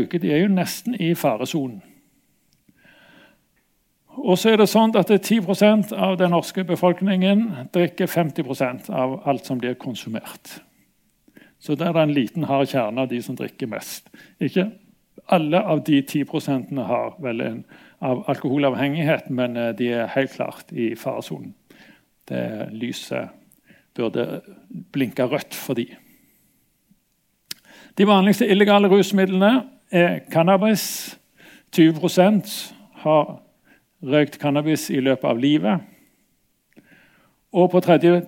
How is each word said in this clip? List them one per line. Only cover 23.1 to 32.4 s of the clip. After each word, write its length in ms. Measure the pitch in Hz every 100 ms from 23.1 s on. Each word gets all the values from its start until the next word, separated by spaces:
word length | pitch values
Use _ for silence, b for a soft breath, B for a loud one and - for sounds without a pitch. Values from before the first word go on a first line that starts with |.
| 127 - - _ _ b b b
burde 480 | - 117 - - 165 - 190 _ 165 -
blinke 360 | 143 123 - 127
rødt 260 | 139 -
for 200 | - -
de. 120 | 120 - - b b b b b _ _ _ _ _ _ _ _ _ _ - B B B -
De 80 | 202
vanligste 420 | 196 196 196 226
illegale 400 | 196 208 202 202
rusmidlene 800 | 202 185 196 190 185 202 254 - - _
er 280 | 180 175 170 -
cannabis. 880 | 160 170 196 214 208 - - - - _ b b b b
Tyve 260 | - 160 160
prosent 720 | 175 - 185 208